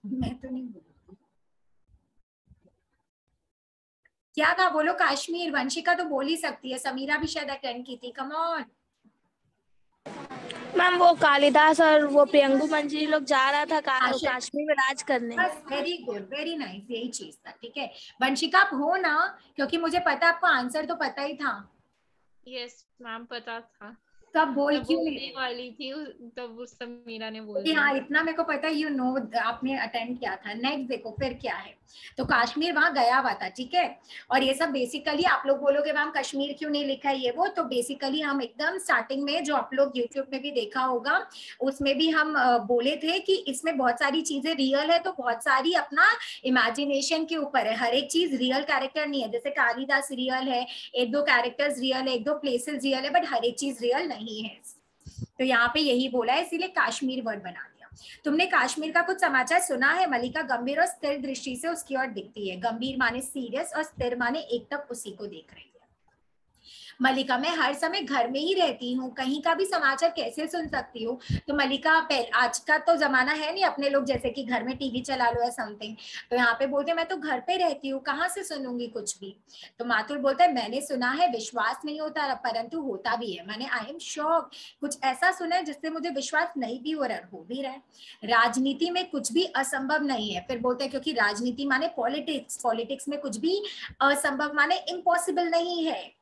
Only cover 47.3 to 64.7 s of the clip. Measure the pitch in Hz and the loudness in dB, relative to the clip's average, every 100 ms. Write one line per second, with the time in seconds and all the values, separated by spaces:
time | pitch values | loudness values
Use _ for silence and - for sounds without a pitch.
47.3 | 320 285 269 214 226 240 254 285 330 339 | -2 0 0 0 0 2 0 0 0 2
48.3 | 269 254 269 285 277 269 311 294 277 220 | 0 0 0 0 0 0 -2 -2 -2 -2
49.3 | 233 277 285 240 240 269 277 277 254 254 | -4 -4 0 2 0 0 0 0 -4 -2
50.3 | 262 262 247 247 - - 247 240 277 294 | -2 0 -2 -2 -10 -6 -2 0 0 4
51.3 | 247 247 240 285 247 262 262 262 240 220 | 2 2 0 -2 0 0 0 0 -2 -2
52.3 | 294 277 240 302 285 269 262 277 349 320 | -2 -2 -2 -2 -4 -2 0 2 0 2
53.3 | 247 233 - 277 233 240 269 339 214 226 | 0 -2 -2 -6 -2 0 0 -2 -6 -8
54.3 | 214 226 - - - _ _ - - - | -8 -10 -12 -20 -20 _ _ -18 -14 -14
55.3 | - 262 240 240 240 269 247 262 247 226 | -4 2 4 4 2 2 2 2 0 2
56.3 | 277 349 330 370 320 233 - 262 262 226 | 0 0 -4 -4 0 -2 -2 -4 -4 -6
57.3 | 202 180 175 - _ - - - - 302 | -6 -10 -14 -18 _ -20 -20 -20 -8 -2
58.3 | 302 359 330 262 302 311 339 349 370 339 | 2 4 4 2 -2 0 2 2 2 2
59.3 | 269 247 339 349 254 269 339 359 247 247 | 2 4 2 2 0 2 2 2 2 -2
60.3 | 311 277 240 247 294 359 - 285 285 269 | -4 -2 -2 0 2 0 0 -2 -2 -4
61.3 | 262 269 247 330 320 - 262 262 202 185 | -6 -8 -6 -4 -6 -4 -4 -2 -6 -12
62.3 | - 196 180 226 226 262 254 240 247 269 | -8 -8 -2 -4 -2 -4 0 0 -2 -6
63.3 | 277 240 254 302 302 311 - 240 247 240 | -8 -6 -4 -4 -4 -6 -4 -4 -2 -2
64.3 | 302 311 240 - | -2 -4 -6 -6